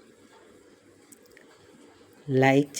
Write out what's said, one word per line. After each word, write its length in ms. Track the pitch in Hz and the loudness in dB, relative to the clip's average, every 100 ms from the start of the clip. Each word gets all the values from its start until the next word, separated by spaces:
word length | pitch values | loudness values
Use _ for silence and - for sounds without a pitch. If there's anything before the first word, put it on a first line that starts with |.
| _ _ _ - _ - _ _ _ _ _ - _ - - _ _ _ - _ _ _ - | _ _ _ -20 _ -20 _ _ _ _ _ -20 _ -20 -20 _ _ _ -20 _ _ _ -6
లైక్ 440 | 131 135 139 143 - | 0 2 0 -2 0